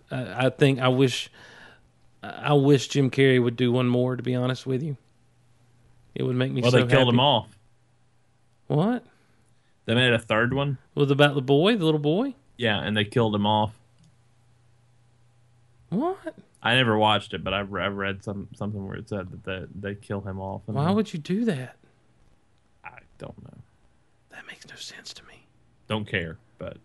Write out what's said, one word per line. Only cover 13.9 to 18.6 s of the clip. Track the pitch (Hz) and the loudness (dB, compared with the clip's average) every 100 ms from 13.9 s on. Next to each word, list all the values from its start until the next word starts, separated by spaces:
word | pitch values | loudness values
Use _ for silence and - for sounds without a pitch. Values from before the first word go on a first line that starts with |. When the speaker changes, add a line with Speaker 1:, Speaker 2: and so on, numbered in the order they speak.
| _ _ _ _ _ _ _ _ _ _ _ _ _ _ _ _ _ _ _ _ | _ _ _ _ _ _ _ _ _ _ _ _ _ _ _ _ _ _ _ _
Speaker 1:
What? | 185 330 392 330 - - _ | -4 -4 -6 -10 -16 -20 _
Speaker 2:
I | 110 123 | 0 2
never | 120 107 | 2 4
watched | 107 104 - | 4 2 -2
it, | 90 | -8
but | 95 | -6
I | 98 | -6
re-, | 101 98 | -6 -6
I | 95 | -6
read | 101 98 98 | -4 -6 -6
some, | - 98 101 | -8 -10 -12
something | - | -10